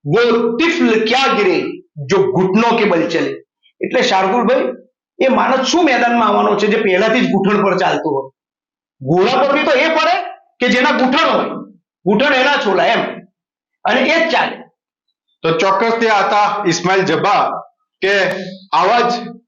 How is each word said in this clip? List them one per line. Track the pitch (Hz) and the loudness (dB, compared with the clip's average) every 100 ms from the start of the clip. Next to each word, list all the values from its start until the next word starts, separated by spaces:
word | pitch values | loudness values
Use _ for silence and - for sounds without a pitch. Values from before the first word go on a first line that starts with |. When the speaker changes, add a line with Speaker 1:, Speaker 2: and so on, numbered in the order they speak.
| 147 | 0
Speaker 1:
વો | 196 240 233 240 - | 0 2 2 0 0
તિફલ | 330 330 247 220 220 | -2 0 0 2 0
ક્યા | 247 269 233 | 0 0 0
ગિરે | 190 165 - - _ 151 131 | 0 0 -4 -10 _ -14 -2
જો | 190 185 - | 0 2 0
ઘુટનો | 185 202 233 214 | 2 2 2 2
કે | 202 | 2
બલ | 170 - | 0 0
ચલે. | 160 139 - _ _ _ _ | -2 -4 -6 _ _ _ _
એટલે | - 254 | -4 -2
શાર્દુલભાઈ, | 233 190 190 240 220 262 - - - _ _ - | 0 0 0 0 0 0 -2 -8 -20 _ _ -2
એ | 262 | 0
માણસ | 214 214 262 254 | 2 0 0 0
શું | 320 320 | 0 2
મેદાનમાં | 240 240 240 214 | 2 0 2 2
આવવાનો | 208 208 202 | 2 0 0
છે | 208 | 0
જે | 214 202 | 0 0
પહેલાથી | 180 220 247 196 | 0 2 0 0
જ | |
ઘૂંટણ | - 196 202 196 | 0 0 0 0
પર | 180 | 0
ચાલતો | 175 147 160 | 0 -2 -4
હોય? | 135 - _ _ _ _ _ _ _ | -4 -6 _ _ _ _ _ _ _
ઘોડા | 131 175 208 269 | -2 2 2 2
પર | 277 285 | 0 0
બી | 302 | 2
તો | 262 | 0
એ | 320 320 | 2 0
ફરે | 311 370 - - _ _ | 0 -2 -4 -14 _ _
કે | 247 | 0
જેના | 247 285 240 | 2 2 0
ઘૂંટણ | 254 285 302 | 0 0 0
હોય, | 190 - - - - _ _ 175 | 0 -4 -10 -14 -20 _ _ -2
ઘૂંટણ | 208 285 269 | 2 2 2
એના | 277 277 | 2 0
છોલા | 214 180 170 214 | 0 0 2 0
એમ, | - - - _ _ _ _ _ - | -4 -10 -18 _ _ _ _ _ -2
અને | 247 | 0
એ | 254 320 | 0 0
જ | 330 | 0
ચાલે. | 240 - - - _ _ _ _ _ _ _ | 0 -2 -8 -18 _ _ _ _ _ _ _
Speaker 2:
તો | 160 160 | -4 0
ચોક્કસથી | 190 190 233 233 226 208 | 0 2 0 0 2 2
આ | |
હતા | 190 208 208 208 180 | 2 2 0 0 -2
ઇસ્માઇલ | 160 180 190 156 | -2 0 0 0
જબ્બા | 156 190 170 - - - _ _ _ | 0 0 0 0 -6 -14 _ _ _
કે | 190 202 185 190 185 - - 156 | -2 0 0 -4 -10 -14 -4 0
આવા | 185 240 240 | 2 2 0
જ | 240 - - | -2 -8 -16